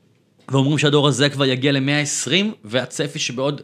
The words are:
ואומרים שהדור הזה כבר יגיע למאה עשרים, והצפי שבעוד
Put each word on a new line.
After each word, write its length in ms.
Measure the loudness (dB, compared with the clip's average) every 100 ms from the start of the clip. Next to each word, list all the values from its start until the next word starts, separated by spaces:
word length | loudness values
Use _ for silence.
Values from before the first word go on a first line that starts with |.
| _ _ _ _ -2
ואומרים 260 | 2 2 2
שהדור 300 | 4 4 2
הזה 220 | 2 0
כבר 160 | 2 0
יגיע 260 | 0 0
למאה 280 | 0 0 0
עשרים, 520 | -2 -4 -2 0 0 -4
והצפי 560 | -4 -2 -2 -4 -6 -4
שבעוד 420 | -6 -2 -2 -4